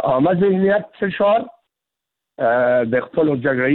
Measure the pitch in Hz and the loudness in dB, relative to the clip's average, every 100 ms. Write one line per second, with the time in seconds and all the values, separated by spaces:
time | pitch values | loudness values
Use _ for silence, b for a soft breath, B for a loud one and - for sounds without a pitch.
0 | 139 131 160 180 196 185 196 208 208 - | 0 0 0 2 0 2 0 0 -4 -8
1 | 196 - 202 226 247 - _ _ _ _ | -6 0 2 0 -2 -16 _ _ _ _
2 | _ _ _ - 120 123 123 123 117 123 | _ _ _ -4 0 0 2 0 0 -4
3 | - 165 156 135 139 127 131 | -4 -2 0 0 -2 -2 0